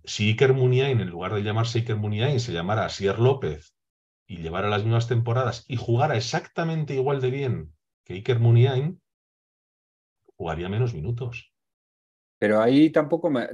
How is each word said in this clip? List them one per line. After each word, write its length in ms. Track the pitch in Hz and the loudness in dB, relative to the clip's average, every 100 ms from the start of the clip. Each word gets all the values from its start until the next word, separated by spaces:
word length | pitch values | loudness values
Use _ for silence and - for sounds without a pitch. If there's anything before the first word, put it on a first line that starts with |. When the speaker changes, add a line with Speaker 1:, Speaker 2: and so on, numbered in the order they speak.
Speaker 1:
si 260 | - - 107 | -12 -4 -2
Iker 240 | 113 135 | 2 4
Muniain, 440 | 135 127 127 139 123 | 4 4 2 2 0
en 100 | 90 | -2
lugar 240 | 85 90 | -6 -4
de 80 | 107 | -4
llamarse 380 | 104 110 113 120 | -2 0 0 -2
Iker 160 | 113 107 | -2 -2
Muniain, 440 | 104 104 120 139 | -2 -2 0 -2
se 120 | 117 | -2
llamara 340 | 85 87 110 85 | -4 -2 -2 -2
Asier 320 | - 98 98 | -2 -2 2
López 560 | 120 139 82 76 - _ _ _ _ _ - | 2 2 -2 -8 -14 _ _ _ _ _ -18
y 100 | 87 | -12
llevara 320 | 80 90 104 | -8 -4 -2
las 160 | 104 | 0
mismas 240 | 110 113 117 | 0 0 0
temporadas 560 | 117 117 120 127 - - | 0 0 -2 -2 -4 -8
y 80 | |
jugara 420 | 120 - 117 151 147 | -8 -2 0 2 0
exactamente 760 | - 160 - - 165 160 147 | -2 -4 -6 -6 -4 -4 -4
igual 260 | 135 131 139 | -2 -2 -2
de 100 | 127 | -2
bien 400 | 135 135 90 78 _ _ _ | -2 -4 -6 -8 _ _ _
que 100 | - | -14
Iker 240 | 92 107 117 | -8 -2 2
Muniain, 640 | 117 117 127 127 147 - _ _ _ _ _ _ _ _ _ _ _ _ _ - | 6 6 6 4 -2 -6 _ _ _ _ _ _ _ _ _ _ _ _ _ -10
jugaría 320 | 87 80 90 | -8 -6 -4
menos 260 | 104 123 | -2 -2
minutos. 580 | 113 78 120 123 - - _ _ _ _ _ _ _ _ - | -2 -6 -6 -8 -12 -18 _ _ _ _ _ _ _ _ -2
Speaker 2:
Pero 220 | 107 107 | 0 4
ahí 300 | 113 135 156 | 4 6 6
tampoco 380 | 160 147 165 175 | 4 2 0 0
me, 200 | 131 113 | -2 -4